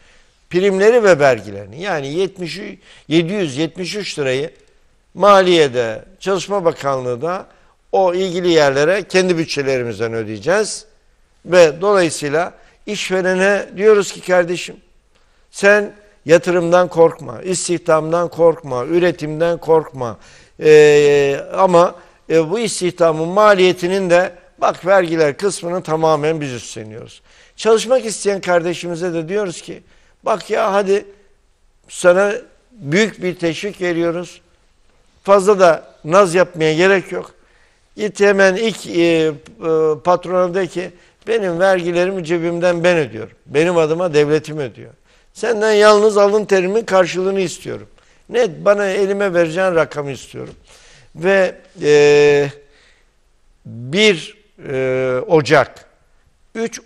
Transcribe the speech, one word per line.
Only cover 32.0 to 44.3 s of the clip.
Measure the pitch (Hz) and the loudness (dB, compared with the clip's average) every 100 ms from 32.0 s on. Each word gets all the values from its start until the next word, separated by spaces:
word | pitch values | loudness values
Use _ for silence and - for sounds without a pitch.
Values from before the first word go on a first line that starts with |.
| 185 180 202 226 - _ _ | 2 4 2 -2 -10 _ _
büyük | 240 139 170 220 - | -16 -4 0 0 -2
bir | 180 160 | -10 -4
teşvik | 170 156 202 180 | -4 -4 -8 -6
veriyoruz. | 180 165 170 165 175 - _ _ _ _ _ _ _ _ | -6 -2 -4 -4 -8 -16 _ _ _ _ _ _ _ _
Fazla | - 202 185 202 | 2 2 4 4
da | 180 156 - _ | 4 4 -2 _
naz | 151 180 196 | 0 2 4
yapmaya | 175 175 165 156 | 2 0 0 -2
gerek | 156 190 196 - | 2 2 2 -2
yok. | 180 180 _ _ _ _ _ _ - | -10 -12 _ _ _ _ _ _ -8
Git | 214 - | -8 0
hemen | 202 196 190 185 | 2 4 2 2
ilk, | 226 175 - | -2 -6 -6
e, | |
e, | 175 170 165 160 143 - - 165 160 156 151 | 0 2 2 0 -4 -12 -10 -4 0 0 -2
patrona | - 180 170 180 185 | 0 -2 0 -2 -2
de | 180 180 | -2 -6
ki | 175 180 - _ _ - | -6 -10 -12 _ _ -4
benim | 233 190 170 | -4 -2 0
vergilerimi | 190 190 170 175 180 196 | 2 2 0 -2 -2 -4
cebimden | 156 170 165 170 175 170 | -4 -4 -4 -2 -2 0
ben | 170 170 | 0 0
ödüyorum. | 135 107 107 _ - | -2 -8 -16 _ -6
Benim | 139 165 175 | -2 0 2
adıma | 156 165 180 | 0 0 0
devletim | 151 147 | 0 2